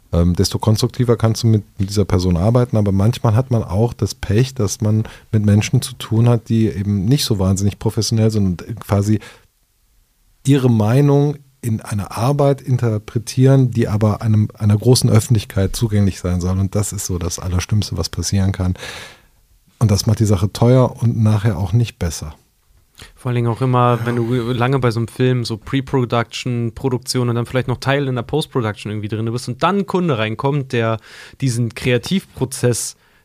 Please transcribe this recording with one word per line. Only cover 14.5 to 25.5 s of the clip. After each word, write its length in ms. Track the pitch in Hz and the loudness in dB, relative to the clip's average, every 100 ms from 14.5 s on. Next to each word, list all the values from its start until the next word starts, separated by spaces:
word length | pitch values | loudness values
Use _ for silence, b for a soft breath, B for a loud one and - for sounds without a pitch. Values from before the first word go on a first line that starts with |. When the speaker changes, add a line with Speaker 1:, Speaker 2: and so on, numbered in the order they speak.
| - | 0
Speaker 1:
einer 200 | 107 104 | 2 4
großen 320 | 120 127 117 | 4 4 4
Öffentlichkeit 640 | 107 - 113 - 98 95 - | 2 4 0 0 -2 -2 -2
zugänglich 440 | 110 104 98 - | 0 2 0 0
sein 180 | 90 90 | -4 -2
soll. 180 | 90 95 | -2 0
Und 160 | 98 104 | 0 -2
das 180 | 98 | -4
ist 120 | 104 - | -6 -6
so 100 | 87 | -4
das 220 | 82 - | -4 -6
Allerschlimmste, 580 | 92 90 - 107 - 87 | -4 -4 -2 -2 -2 -4
was 100 | - | -6
passieren 460 | - - 101 95 | -6 -2 0 0
kann. 220 | 92 92 90 B B B B B B _ _ _ _ | 0 -2 -4 B B B B B B _ _ _ _
Und 120 | 104 | 0
das 140 | 101 110 | 2 0
macht 140 | 104 | 0
die 60 | 104 | 2
Sache 280 | 95 95 | 2 -2
teuer 420 | - 120 127 123 - | 2 4 4 2 0
und 200 | 113 117 | -2 2
nachher 360 | 107 107 113 80 | 2 2 0 -2
auch 160 | 95 | -2
nicht 260 | 113 113 - | 0 -2 -4
besser. 360 | 85 - 78 - _ _ _ _ _ B B _ | -6 -6 -12 -14 _ _ _ _ _ B B _
Speaker 2:
Vor 140 | 127 | -4
allen 60 | 120 | -2
Dingen 120 | 117 | -2
auch 140 | 110 | 0
immer, 360 | 131 123 123 120 | 0 2 4 2
Speaker 3:
Ja. 40 | 120 | 0
Speaker 2:
wenn 120 | 120 | -2
du 160 | 117 127 117 | 0 -2 -2
lange 260 | 117 123 139 | -2 0 2
bei 120 | 123 | 0
so 80 | 113 | 0
einem 80 | 110 | -4
Film, 380 | - 127 127 | -2 0 0
so 100 | 110 | -2